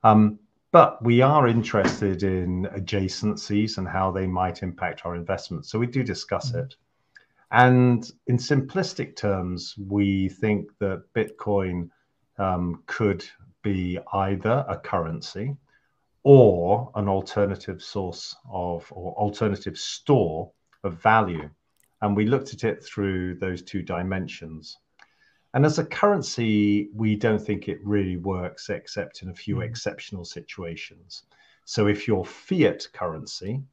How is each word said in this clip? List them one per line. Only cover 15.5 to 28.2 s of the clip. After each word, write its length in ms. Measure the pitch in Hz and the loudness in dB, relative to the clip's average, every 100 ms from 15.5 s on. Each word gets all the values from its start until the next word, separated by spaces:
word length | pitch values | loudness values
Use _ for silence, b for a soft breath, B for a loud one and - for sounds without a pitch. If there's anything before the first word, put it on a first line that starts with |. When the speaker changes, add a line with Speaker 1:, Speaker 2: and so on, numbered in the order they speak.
| 143 _ _ _ _ _ _ | -10 _ _ _ _ _ _
Speaker 1:
or 680 | 139 139 113 87 87 107 127 107 | 10 12 10 6 2 0 0 -4
an 120 | 101 | 0
alternative 760 | 98 95 107 101 92 - 87 | -2 -2 -2 0 -2 -10 -12
source 520 | - 101 92 85 - - 123 | -10 -8 -8 -10 -16 -18 -12
of, 360 | 95 90 85 - | -8 -6 -6 -10
or 220 | 92 90 | -14 -12
alternative 640 | - 104 104 107 95 - 80 | -4 -4 0 -2 -2 -8 -10
store 720 | - - - 135 85 80 80 _ _ _ | -12 -10 2 2 2 -4 -10 _ _ _
of 100 | 98 82 | -10 0
value. 520 | 110 113 101 82 73 _ _ _ _ _ | 4 4 2 -4 -10 _ _ _ _ _
And 140 | 104 101 | -2 0
we 100 | 107 | 2
looked 300 | 139 135 - | 0 -2 -6
at 80 | |
it 200 | 113 - | -4 -4
through 520 | - - 98 92 92 87 | -10 -6 -4 -2 -6 -6
those 260 | 95 90 | -6 -8
two 220 | - 98 | -8 -10
dimensions. 960 | 85 87 92 95 85 - 80 80 76 - _ _ b b b b b | -6 -6 -4 -6 -6 -12 -16 -16 -18 -20 _ _ b b b b b
And 100 | 135 | 2
as 140 | 151 151 | 2 2
a 80 | 151 | -4
currency, 1040 | - 208 196 131 - 113 104 104 104 104 107 | 0 2 2 -2 -4 0 2 2 2 -2 -4
we 200 | 110 104 | -2 0
don't 240 | 117 107 | 2 0
think 260 | - 95 - | -2 -6 -6
it 180 | 87 101 | -8 -2
really 320 | 104 95 | -2 0
works 520 | 90 | -4